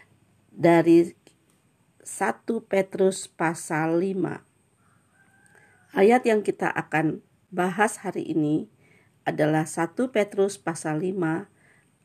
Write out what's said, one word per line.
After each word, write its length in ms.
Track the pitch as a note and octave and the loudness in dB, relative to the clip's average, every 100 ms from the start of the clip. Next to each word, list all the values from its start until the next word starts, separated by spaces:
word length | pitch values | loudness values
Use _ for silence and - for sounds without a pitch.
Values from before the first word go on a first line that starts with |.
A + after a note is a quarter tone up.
| _ _ _ _ _ | _ _ _ _ _
dari 640 | - E3 E3+ E3 E3+ E3+ - _ _ _ _ _ _ _ _ | 0 4 4 6 6 4 -4 _ _ _ _ _ _ _ _
satu 640 | - - G3+ - - A3+ - | -16 -6 -4 -4 -6 -8 -2
Petrus 640 | G3 F#3+ F#3 F#3+ F#3 - | -2 0 2 0 0 -8
pasal 720 | - E3 E3 - D#3 D#3+ E3+ | -4 -2 -2 -4 -2 0 0
lima. 400 | F#3+ F#3+ E3 - _ _ _ _ _ _ _ _ _ _ _ _ _ _ _ | 0 -2 -6 -8 _ _ _ _ _ _ _ _ _ _ _ _ _ _ _
Ayat 320 | C#4+ G3 B3 B3 | 2 4 4 2
yang 160 | G#3+ | 0
kita 240 | G3 F3+ F3 | 0 -4 -4
akan 480 | - - D3+ D#3+ - - _ _ | -4 -4 -2 -2 -4 -10 _ _
bahas 480 | F3+ F3+ F#3 G#3+ - | -4 -2 0 -2 -2
hari 240 | G3 F3 - | -10 -8 -4
ini 420 | D#3+ D3+ D#3 A3 _ _ _ _ _ - | -2 0 0 -4 _ _ _ _ _ -6
adalah 400 | D3+ D3+ D#3 D#3 | 0 0 0 -2
satu 420 | - E3 - B3+ | -4 -4 -4 -2
Petrus 480 | A3 G3+ G3+ G3 - | 0 0 0 -2 -2
pasal 460 | - D#3+ D#3+ D#3 | -8 -6 -4 -4
lima, 480 | F#3 G3 D#3+ E3 G3+ _ _ _ _ _ | -4 -2 -2 -4 -8 _ _ _ _ _